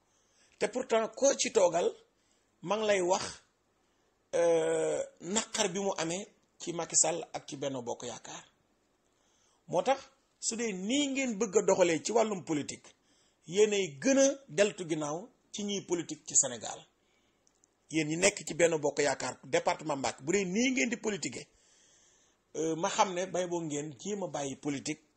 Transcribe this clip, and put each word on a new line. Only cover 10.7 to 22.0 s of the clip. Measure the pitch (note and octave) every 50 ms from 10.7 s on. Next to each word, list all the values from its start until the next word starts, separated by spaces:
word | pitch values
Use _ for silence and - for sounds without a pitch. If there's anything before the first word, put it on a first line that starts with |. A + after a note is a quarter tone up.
| G3
nii | F3+ F#3 G#3 C4 C#4+ D4 C4+
ngeen | C4 C4+ C4+ B3 A3 F#3+
bëgg | A#3 G3 F3 G#3+
a | G#3
doxalee | G3+ F#3+ F#3+ F3+ E3+ E3 D3+ -
ci | -
wàllum | G#3+ A#3 A3 A3 G#3 F3+ C#3
politique, | - D#3+ C#3+ B2+ - - - _ - _ _ _ _ _ _ _ _ _ _ _ D#3+
yéenay | E3+ G3+ G#3+ G#3+ G#3 G3+ F#3+ E3 C#3+ C3
gën | - C4+ C4+ C4+
a | C4+ C4+ C#4 - - -
deltu | D3 E3+ G#3 G#3 - - F#3 D3+
ginnaaw | E3 D#3 D3+ D3 D3+ F3 G#3+ - _ _ _ _
ci | - - G#3
ñiy | G3+ G3+ F#3+ C#3+ -
politique | F3 F3 D#3 C#3 D#3 D3 - -
ci | D3+
Sénégal. | - - B2+ A#2+ A2+ - - - - - _ _ _ _ _ _ _ _ _ _ _ _ _ _ _ _ _ _ _ _ -
Yéen | D3 D#3+ D#3 D3+
ñi | D#3+ E3+
nekk | F#3 G3+ G3+ - D3+ -
ci | E3+
Benno | D3 F3 E3 E3 D#3
Bokk | C#3+ C#3+ - -
Yaakaar, | C#3+ C#3+ C3 - B2+ B2+ A#2+ - -
département | C3+ C3+ E3+ E3+ F#3+ F3 - D3+ D#3 D3 C#3
Mbacké, | B2+ A2+ - - C3+
bu | C#3+ F3+
dee | G3+ G3
nii | F3 F3+ A3 B3 C4+
ngeen | B3+ C4 C4 A#3+
di | A#3 -
politiquer, | - A3+ G3+ D#3 - C#3+ A2+ - - _ _ _ _ _ _ _ _ _ _ _